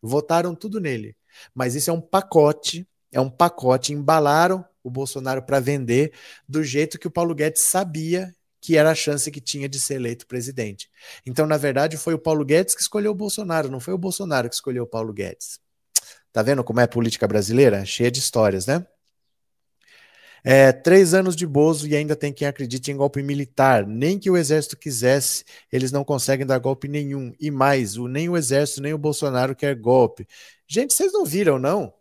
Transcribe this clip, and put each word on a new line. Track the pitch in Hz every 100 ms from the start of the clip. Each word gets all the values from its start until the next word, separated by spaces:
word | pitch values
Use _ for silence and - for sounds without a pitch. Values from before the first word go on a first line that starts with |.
Votaram | 113 139 151 170 175 165
tudo | 220 214
nele. | 165 120 107 104 _ - -
Mas | - 127 127
isso | 147
é |
um | 170
pacote, | 160 190 196 165 147 151 - 165 185 _ _
é | 127
um | 131
pacote, | 123 170 170 127 127 123
embalaram | 147 143 160 147 151 175 190 180 _
o | 127
Bolsonaro | 123 135 139 131 131
pra | 127 139
vender | 127 143 120 120 151 - - - _
do | 147
jeito | 151 135 160 160
que | 180
o |
Paulo | 175 170
Guedes | 151 151 160 -
sabia | 185 190 156 160 175 185 _ _ _
que | - 160
era | 151
a | 156
chance | - 147 147
que | 147
tinha | - 147 139
de | 135
ser | - 135
eleito | 120 120 -
presidente. | 127 120 127 110 98 - _ - - -
Então, | 127 156
na | 151
verdade, | 143 131 151 156
foi | -
o | 160
Paulo | 165 156 139
Guedes | 156 190 -
que |
escolheu | - 208 208
o | 196
Bolsonaro, | 208 208 196 160 143
não | 131
foi | 123 185
o |
Bolsonaro | 190 175 190 143 120
que |
escolheu | - - 127
o | 117
Paulo | 113 113
Guedes. | 104 95 - - - _ _ _ - - - _
Tá | -
vendo | 110 139
como | 117 117
é |
a | 120
política | 120 117 - 107
brasileira? | 104 98 117 135 101
Cheia | 98 - 120
de | 127
histórias, | - 120 107 95 92
né? | 156 180 _ _ _ _ _ _ _ _ _ _ _ _ _ _ -
É, | 127 131 135
três | 131 - 190 180 185
anos | 185 160
de | 170
Bozo | 143 156 156 147
e | 147
ainda | 151 151
tem | 147
quem | 139 143
acredite | 139 131 127 127
em | 139
golpe | 139 143
militar. | 139 143 143 - 135 120 101
Nem | 113 143 196
que | 202
o | 180
exército | 147 156 143 -
quisesse, | - 123 123 139 135 - - - _
eles | 131 131
não | 139
conseguem | 139 139 - 135 135
dar | 131
golpe | 131 135 139
nenhum. | 147 143 139 127 -
E | 151
mais, | 139 135 139 110 104
o, | 123
nem | 131 170
o | 175
exército, | 135 135 147 -
nem | 139
o | 156
Bolsonaro | 151 143 147 127 131 131
quer | 143 131
golpe. | 113 127 117 - - - - _ _
Gente, | 160 269
vocês | - 381
não | 403 269
viram, | 165 196 135
não? | 131 202 123 _